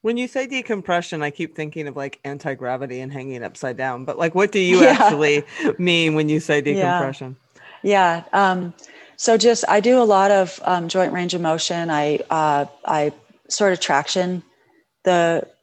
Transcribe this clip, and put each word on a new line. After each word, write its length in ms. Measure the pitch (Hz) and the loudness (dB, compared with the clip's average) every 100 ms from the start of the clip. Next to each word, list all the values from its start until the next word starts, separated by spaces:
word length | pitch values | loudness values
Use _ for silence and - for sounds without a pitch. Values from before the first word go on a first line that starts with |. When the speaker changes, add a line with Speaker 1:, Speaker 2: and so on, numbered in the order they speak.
Speaker 1:
When 140 | 220 240 | -2 -4
you 120 | 247 | -4
say 180 | 269 262 | -6 -6
decompression, 760 | 262 240 208 185 175 170 160 | -6 -4 -6 -2 -2 -2 -6
I 100 | 147 | -6
keep 240 | 143 160 160 | -6 -10 -8
thinking 320 | 151 160 147 | -12 -10 -12
of, 80 | 139 | -10
like, 240 | 139 - | -10 -10
anti-gravity 760 | 139 143 156 131 127 127 131 123 | -12 -8 -8 -6 -6 -6 -8 -10
and 120 | 131 | -12
hanging 300 | 139 131 127 | -12 -10 -10
upside 340 | 110 - 135 123 | -12 -10 -10 -6
down, 280 | 131 123 | -6 -6
but, 120 | 131 - | -8 -4
like, 180 | 165 180 | -2 2
what 160 | 202 | 2
do 80 | 208 | 2
you 220 | 180 180 | 4 6
Speaker 2:
<laughs> 0 | |
Yeah. 80 | 254 | 6
Speaker 1:
actually 520 | - 180 147 151 147 143 - 302 - | 8 4 4 2 2 -2 -6 -4 -2
mean 360 | 180 170 165 | 0 2 2
when 140 | 156 151 | 0 0
you 100 | 151 | -2
say 200 | 156 147 | 0 0
Speaker 2:
Yeah. 40 | 143 | 0
Speaker 1:
decompression? 640 | 147 180 175 139 135 131 131 _ _ - - | 0 0 0 -4 -8 -14 -16 _ _ -20 -6
Speaker 2:
Yeah. 400 | 196 202 180 170 - | 0 4 4 0 -2
Um, 400 | 196 196 185 175 - - - - - | 2 2 0 -6 -12 -20 -20 -20 -4
so 200 | - 226 | 2 4
just, 280 | 226 220 - | 4 2 2
I 120 | 208 | 2
do 200 | 214 254 | 4 4
a 40 | |
lot 260 | 226 196 196 | 6 4 6
of, 300 | 196 185 - | 4 2 -4
um, 220 | - 180 170 | -2 -2 -2
joint 240 | 190 185 | -2 -2
range 220 | 180 175 | -2 -4
of 60 | 180 | -2
motion. 500 | 170 165 - 170 170 | -2 -2 -2 -4 -2
I, 300 | 151 147 147 - | -2 0 -2 -2
uh, 360 | 160 156 143 143 - | 0 2 0 -2 -8
I 280 | - 156 147 151 _ _ _ | -4 -2 -2 -4 _ _ _
sort 240 | - 202 | 0 0
of 80 | 175 | 0
traction 640 | - 139 - 190 180 180 - _ _ _ _ _ | 0 0 0 -2 -2 -4 -10 _ _ _ _ _
the 420 | - 175 170 165 - _ | 0 2 2 0 -4 _